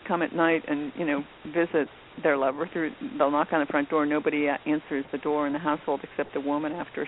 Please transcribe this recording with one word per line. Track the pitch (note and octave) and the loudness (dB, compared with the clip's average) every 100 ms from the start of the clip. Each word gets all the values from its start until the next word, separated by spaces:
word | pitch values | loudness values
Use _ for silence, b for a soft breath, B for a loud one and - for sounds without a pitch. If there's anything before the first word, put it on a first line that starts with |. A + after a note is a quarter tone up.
| - | -2
come | F3 | 0
at | D#3 | 0
night | E3 E3 D#3+ - | 2 4 4 2
and, | D3 D3 - | -2 -2 -4
you | D#3+ | 0
know, | C#3+ C#3+ - D3+ | 0 -2 -12 -4
visit | D#3 E3+ D#3+ C3+ - - - | 0 2 2 0 -4 -18 -2
their | D#3+ C#3 | 2 4
lover | C3+ C#3+ F3 | 2 0 -2
through. | F3 D#3 - - D3 | -2 -4 -4 -6 2
They'll | C#3 | 2
knock | D3 E3 | 4 2
on | E3 | 2
the | C#3+ | 2
front | D3 C#3+ | 0 2
door. | D#3 | 2
Nobody | D3 D3+ D3+ D3+ D3 | 2 0 0 2 2
a-, | C#3 D3+ | 0 0
answers | D3+ - C#3+ C#3 | -2 -2 -6 -4
the | C#3 | -4
door | D3+ D3 C#3+ | 0 0 0
in | |
the | D3 | -2
household | D#3+ D3+ - C#3 | -2 -2 -2 -4
except | - - C#3+ | -4 -6 -4
the | D3+ | -4
woman | C#3 D3 D3+ | -2 -2 -2
after | F3 - | -6 -8
a | D3+ | -6